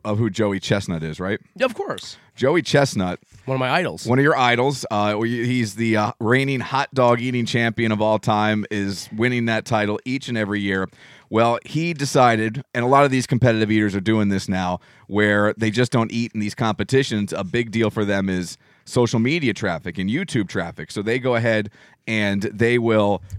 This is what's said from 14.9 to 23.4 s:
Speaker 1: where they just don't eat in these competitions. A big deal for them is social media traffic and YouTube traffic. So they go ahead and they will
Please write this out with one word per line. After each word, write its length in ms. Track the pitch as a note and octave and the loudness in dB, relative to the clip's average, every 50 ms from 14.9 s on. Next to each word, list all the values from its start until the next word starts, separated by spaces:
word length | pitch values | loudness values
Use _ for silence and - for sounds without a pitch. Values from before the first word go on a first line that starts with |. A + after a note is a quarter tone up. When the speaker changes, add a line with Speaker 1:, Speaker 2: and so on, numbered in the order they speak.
| _ _ _ - | _ _ _ -6
Speaker 1:
where 460 | F#2+ G#2 G#2 G#2 G#2 G#2 G#2 G#2+ - G#2+ | 0 2 2 4 4 4 2 2 0 0
they 120 | A2+ A2 | -2 -2
just 220 | G2+ A#2+ B2+ - | 0 0 -2 0
don't 220 | - A#2+ A2+ - - | 2 0 0 0 -2
eat 180 | A#2 A#2 A2 - | -4 -6 -4 -4
in 60 | G#2+ | -6
these 160 | G#2 G2+ - | -6 -6 -4
competitions. 760 | - A#2 A2 G#2 - G2+ - C3+ C3 B2+ - A#2 G#2 G2+ F#2+ - | -4 -4 -4 -2 -2 -4 0 2 2 2 2 0 -2 -2 -2 -4
A 100 | E2 G2 | -6 -6
big 280 | F2+ E2+ A#2+ A#2+ A2+ | -4 -2 -4 -4 -2
deal 180 | F#2+ A2+ A2 G#2 | 0 0 0 0
for 160 | - A2+ G#2 | 0 -2 -2
them 240 | G2+ G2+ G2 G2 G2 | 0 0 0 0 0
is 280 | F#2 F2+ F2+ E2+ - _ _ _ _ _ _ | -2 -2 -4 -6 -10 _ _ _ _ _ _
social 340 | - - B2+ A#2+ A2 - A2+ | -4 0 2 2 2 2 0
media 340 | A2+ B2+ D#3+ F3 D3 A#2 G2 | 0 0 0 0 0 -2 -2
traffic 440 | - A2+ F#2+ E2+ D#2+ - F2+ D#2+ G2 | -2 -4 -4 -4 -4 -8 -10 -6 -4
and 120 | F#2 G2 | -4 -2
YouTube 380 | A#2 D#3+ G3 - - A#2+ G2 E2+ | -2 -4 -4 -2 -2 -2 -2 -2
traffic. 440 | - G2 E2+ E2+ D#2 - D#2 - | -4 -6 -6 -6 -8 -12 -14 -10
So 100 | - A2 | -8 -6
they 180 | G2 A2 A#2 C3 | -4 -2 -2 -2
go 160 | B2 C3 B2 | 0 0 0
ahead 340 | A2+ A#2 A#2 A2 G#2+ G#2 A2 _ - - - _ _ - - | 2 2 2 2 0 0 -4 _ -18 -20 -20 _ _ -10 -6
and 360 | A2+ G#2+ G#2 G2+ G2 G2+ G2 | -4 -2 0 0 0 -2 -2
they 360 | - - G2 A#2 A#2 A#2+ B2 | -4 -2 0 2 2 2 2
will 420 | A#2 A#2 A2+ G#2+ G#2 G2+ G2+ F#2 - - - F#2+ | 2 4 4 4 4 2 2 -2 -4 -10 -14 -14